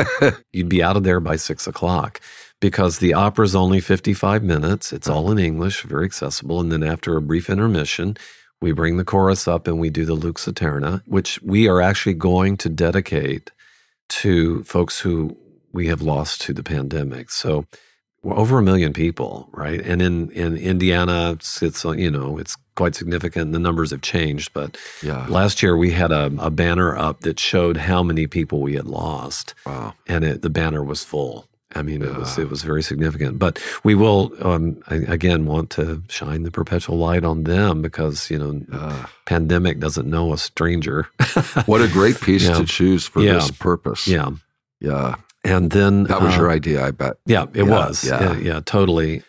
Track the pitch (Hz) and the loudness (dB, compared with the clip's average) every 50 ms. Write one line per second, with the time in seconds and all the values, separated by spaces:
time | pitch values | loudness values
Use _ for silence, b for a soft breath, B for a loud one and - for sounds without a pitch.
0 | 139 - - - - 127 110 - _ _ - 92 87 87 95 87 82 87 98 104 | 2 2 2 2 2 2 2 0 _ _ -6 -4 -2 2 2 2 4 4 2 2
1 | 95 95 90 90 80 80 78 78 - - 78 - - - - - 87 87 90 82 | 2 2 2 2 2 -2 -4 -4 -4 -6 -8 -8 -8 -10 -6 -4 -2 0 0 0
2 | 71 - - - B B B B B B B B - 98 - - 95 90 80 - | -2 -4 -8 -14 B B B B B B B B 0 0 2 2 2 2 2 2
3 | - 87 78 85 98 - - - 107 98 90 98 92 92 92 95 - - 95 92 | 2 4 4 4 4 2 2 2 2 4 4 4 4 4 4 2 2 2 0 0
4 | - - 98 - - 98 101 107 107 92 82 76 76 85 101 104 - - - 76 | 0 -2 -2 0 2 0 2 2 0 0 0 0 0 0 -2 -2 -4 -8 -10 -8
5 | - - 76 76 - 98 107 104 90 80 80 80 87 98 98 - - - 69 73 | -4 -4 -2 -2 0 0 2 2 2 0 0 0 -2 -2 -4 -6 -8 -6 -4 -2
6 | 87 95 - - 76 69 - - 64 69 85 87 87 82 82 80 78 78 82 - | -2 -2 -4 -6 -6 -6 -6 -6 -6 -4 -2 -2 0 0 0 0 0 -2 -2 -4
7 | - 85 82 78 76 73 80 87 - - 95 98 110 113 101 80 73 - - - | -2 -2 -2 0 0 0 0 0 0 0 0 2 2 2 2 0 0 -2 -4 -4
8 | 87 98 107 B B B B B B B B B - 85 78 71 82 82 85 90 | -4 -4 -6 B B B B B B B B B -2 -2 0 0 0 0 2 0
9 | 92 - - 98 95 95 95 - - 87 85 85 - 90 82 80 82 80 76 82 | 0 2 2 4 4 4 2 2 0 0 0 0 0 -2 -2 0 0 -2 0 -2
10 | 80 80 80 78 82 85 80 - - - 82 - 85 78 73 71 71 76 92 95 | -2 0 0 -2 -2 -4 -6 -6 -6 -6 -4 -4 -2 -2 -2 -2 -2 -2 -4 -4
11 | - - - 95 90 - - - - 92 98 104 110 104 90 90 90 95 101 - | -4 -2 -2 -2 -2 -2 -6 -8 -2 0 4 4 6 6 6 4 4 2 2 0
12 | - 101 92 80 85 92 90 90 95 98 98 98 - 85 80 76 87 82 90 98 | 0 -2 -2 0 2 2 4 4 4 2 0 0 -2 -4 -2 0 0 2 2 0
13 | 90 - - 73 71 69 67 - - - _ b b b b b b b b b | -2 -2 -2 -2 -2 -2 -4 -6 -8 -14 _ b b b b b b b b b
14 | _ - - - - 104 90 85 82 82 82 - - - - 87 87 85 - - | _ -10 -6 -2 2 2 4 4 4 2 0 -2 -4 -2 0 0 0 0 -2 -4
15 | - 95 85 80 80 - - - _ _ _ _ _ _ - 92 87 82 85 76 | -2 -2 -2 0 -2 -4 -6 -10 _ _ _ _ _ _ -6 -4 -2 -2 -2 -2
16 | 78 76 73 71 73 - - - - - 67 67 67 - 82 71 67 69 78 78 | -2 -2 -2 -2 -2 -4 -6 -8 -8 -8 -8 -8 -6 -4 -4 -4 -4 -4 -4 -4
17 | 71 69 62 62 60 - - - - - 76 76 73 - b b b b b b | -4 -6 -8 -10 -12 -10 -8 -6 -2 -2 -2 -2 -4 -6 b b b b b b
18 | b b _ _ - - 101 104 107 117 131 127 104 95 95 92 85 76 69 - | b b _ _ -8 -4 0 0 2 4 4 4 4 4 4 4 2 0 0 0
19 | 82 85 82 - 62 - - - - - - - 73 76 82 82 - 85 87 87 | -2 -2 -2 -2 -6 -6 -8 -12 -16 -14 -12 -10 -8 -6 -6 -6 -4 -2 0 2
20 | 90 90 87 85 82 82 - 85 87 85 82 78 85 92 92 90 92 92 87 87 | 2 2 2 0 -4 -4 -4 -4 -2 -2 -2 -2 -2 -2 0 2 2 2 2 2
21 | 90 87 87 85 85 85 85 80 - - - - 87 82 - - - 85 80 82 | 2 2 0 0 0 -2 -2 -4 -8 -10 -6 -2 -2 -4 -2 -4 -4 -4 -2 -2
22 | 92 82 73 69 67 69 76 80 82 - - - _ _ - - 90 85 76 - | 0 0 -2 -2 -4 -6 -6 -8 -8 -10 -12 -14 _ _ -4 -2 -2 -2 -2 -4
23 | 85 85 87 85 80 85 - 87 82 78 80 82 87 87 85 82 80 73 73 69 | -6 -4 -4 -4 -4 -4 -4 -4 -4 -2 -2 0 0 0 0 0 -2 -2 -4 -6
24 | - - - 87 80 76 73 73 73 - - 76 71 - - B B B B B | -6 -2 -2 0 0 0 -2 -4 -8 -8 -8 -8 -10 -10 -12 B B B B B
25 | - 76 71 64 64 - - 92 98 104 101 - - 92 85 82 87 90 82 87 | -8 -6 -6 -6 -4 -2 2 2 2 2 2 2 2 4 4 4 4 4 4 2
26 | 87 78 78 76 73 71 71 71 80 80 78 76 85 87 87 90 90 85 71 - | 2 2 2 2 0 -2 -2 -4 -4 -2 0 0 0 2 2 2 2 0 0 0
27 | 78 78 73 - - 82 80 - - - - 92 87 85 85 78 76 90 92 90 | -2 -2 -4 -4 -4 -4 -4 -2 -2 -2 0 2 2 2 0 0 0 0 2 2
28 | 90 85 82 80 78 69 - 90 78 73 78 73 69 71 71 69 - - 76 80 | 2 2 0 0 -2 -2 -2 -4 -2 -2 -2 -2 -2 -2 -4 -4 -6 -8 -8 -6
29 | 80 78 76 67 60 69 - - - - - _ - 67 69 65 55 52 - _ | -6 -6 -6 -8 -8 -10 -10 -10 -10 -12 -16 _ -12 -10 -10 -10 -10 -12 -14 _
30 | _ - 87 82 80 78 71 - - 82 73 82 80 80 78 76 71 71 73 - | _ -4 -2 0 0 0 -2 -2 -2 -2 0 0 0 0 -2 -2 -4 -4 -6 -8
31 | - - - 73 69 64 53 - - _ _ _ _ - - 80 73 76 76 73 | -8 -6 -4 -4 -4 -4 -6 -10 -16 _ _ _ _ -12 -8 -6 -6 -4 -4 -4
32 | 71 67 67 67 - 64 - - 78 69 69 71 76 78 76 78 78 - 76 73 | -6 -6 -6 -6 -8 -6 -4 -4 -4 -4 -4 -6 -4 -2 -2 -2 -2 -2 -2 0
33 | 80 80 76 73 73 65 64 64 95 85 - - B B B B B 107 107 98 | 0 0 0 -2 -4 -4 -2 0 0 0 -2 -4 B B B B B 4 6 6
34 | 107 110 104 98 95 - - - - 92 87 80 80 82 78 - - - 82 80 | 6 6 6 4 2 0 -2 -2 0 0 2 2 0 -2 -4 -6 -6 -4 -4 -2
35 | 73 82 87 82 85 90 87 80 78 73 76 80 80 - - - 76 80 80 80 | -2 -2 -2 0 2 2 2 2 0 0 -2 -2 -4 -4 -4 -4 -4 -4 -4 -8
36 | 90 - - - - 71 76 82 82 85 85 92 - - 90 87 - - 87 82 | -10 -10 -10 -10 -8 -6 -6 -6 -6 -6 -4 -6 -4 -2 -2 -4 -2 -2 -2 0
37 | 82 82 87 90 87 82 80 80 78 82 87 95 104 101 82 78 78 80 - - | 2 2 2 2 2 0 0 0 0 0 2 2 4 2 2 0 -2 -4 -4 -4
38 | 80 78 71 - - - 80 76 73 73 73 71 71 - 67 69 76 78 73 65 | -4 -4 -4 -6 -6 -6 -6 -4 -4 -4 -6 -8 -10 -10 -12 -10 -8 -8 -10 -10
39 | 60 - - _ - - 87 85 80 78 87 87 90 87 78 - 76 78 73 78 | -12 -14 -18 _ -4 -2 0 0 2 2 2 2 2 2 0 -2 -4 -4 -4 -4
40 | 62 69 80 82 85 82 76 71 - - - - 85 85 87 85 76 - 65 78 | -4 -2 -2 0 0 0 -2 -2 -4 -6 -4 -2 0 0 0 0 -2 -2 -2 -4
41 | - - _ - 127 - - 170 - - - 139 110 - 107 113 117 107 80 92 | -4 -4 _ -4 -2 0 0 0 0 0 0 0 2 4 4 6 6 4 4 6
42 | 98 117 - - - 98 95 95 90 90 85 85 87 80 - - 92 92 95 85 | 6 4 4 2 2 2 4 4 4 4 4 2 2 0 0 2 4 4 4 2
43 | - - - - 104 101 95 85 76 69 69 - - 95 85 - - - - - | 0 -2 0 2 4 4 4 4 2 0 -2 -2 -2 0 0 0 -2 -6 -6 -4
44 | - 95 92 80 71 71 73 76 _ _ _ _ _ _ _ - - 73 71 69 | -2 0 0 0 0 -2 -6 -10 _ _ _ _ _ _ _ -8 -4 -4 -2 -2
45 | 67 62 60 - - _ - _ - 95 95 92 90 80 80 101 98 101 101 101 | -2 -4 -4 -8 -10 _ -12 _ 0 2 2 4 4 4 4 4 6 6 6 4
46 | 98 - 95 95 98 90 92 87 85 87 82 78 71 85 73 69 67 67 - - | 4 4 2 4 4 4 4 4 4 4 2 2 2 0 0 0 0 -2 -2 -2
47 | 67 65 - _ - - 113 90 76 - - - 101 101 110 101 - - - - | -4 -4 -6 _ 0 2 2 2 2 0 0 2 4 4 4 4 2 0 -2 -2
48 | - - 65 - 95 90 82 - - 87 80 78 76 - - 104 98 90 85 82 | -2 0 0 2 2 0 0 -2 -2 -4 -4 -4 -4 0 2 2 4 4 2 2
49 | 80 78 80 - - | 2 0 -2 -4 -8